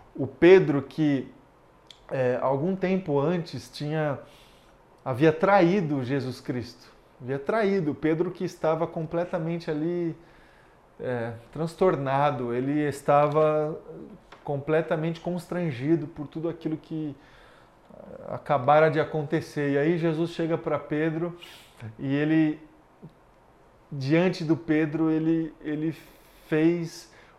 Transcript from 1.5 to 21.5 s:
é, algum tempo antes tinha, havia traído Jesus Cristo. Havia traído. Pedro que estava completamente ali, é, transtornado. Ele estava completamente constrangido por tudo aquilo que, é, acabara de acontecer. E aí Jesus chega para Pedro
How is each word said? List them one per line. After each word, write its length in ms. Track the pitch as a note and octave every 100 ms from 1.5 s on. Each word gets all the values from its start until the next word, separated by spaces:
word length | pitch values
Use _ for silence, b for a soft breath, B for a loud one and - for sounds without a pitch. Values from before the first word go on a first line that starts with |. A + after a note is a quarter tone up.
| _ _ _ - - -
é, 260 | C3+ B2+ B2+
algum 340 | C3 C#3 D#3+ F#3+
tempo 460 | F#3 F#3+ F#3+ C#3+
antes 500 | C#3+ F3+ E3 B2+ -
tinha, 480 | - D3 D#3 D3+ C#3 - B B B B - _ _ C3
havia 260 | B2+ D#3
traído 720 | D#3 F#3+ G3+ E3+ G3+ D#3+ C#3+
Jesus 380 | A#2+ C#3 C3 B2
Cristo. 500 | - B2+ A2 - - - _ -
Havia 180 | B2 C3+
traído. 560 | - G#3+ G3+ G3 D3+ B2+
Pedro 360 | D#3 D#3+ F3
que 120 | F3
estava 420 | F3+ - D#3 D#3+ E3
completamente 880 | E3+ D#3 E3+ F3+ F3+ D#3+ E3+ E3
ali, 420 | D3+ D#3+ F3 E3+ D#3 B B B B B B _ -
é, 320 | - B2 A2+ A2+ -
transtornado. 1000 | C#3+ E3 - F#3 D3+ C3+ C3+ C#3+ C3+ A#2+
Ele 280 | A#2+ C3+ D3
estava 1000 | D3 C#3 - C#3+ D3 D3 D#3 D3+ D3+ E3 - D#3+ D3 - - -
completamente 800 | - C#3+ C3+ D#3 E3 E3 D#3+ E3
constrangido 840 | - F3 - F3 E3+ A#2+ C3+ E3+ D3
por 220 | - C#3+
tudo 220 | E3 E3
aquilo 260 | D#3+ D#3+ D#3
que, 400 | - D#3+ D#3 C#3 B B B B B B - -
é, 400 | - - - -
acabara 540 | - C#3+ B2+ D3+ D#3+
de 100 | D3+
acontecer. 720 | D3 D#3 C#3+ D#3+ C#3+ - C#3+
E 40 | C#3
aí 200 | D3+ F3
Jesus 340 | E3 D#3 E3
chega 260 | E3+ E3 D#3+
para 200 | - D3
Pedro 580 | - D3+ D#3+ D#3 F3 E3+ B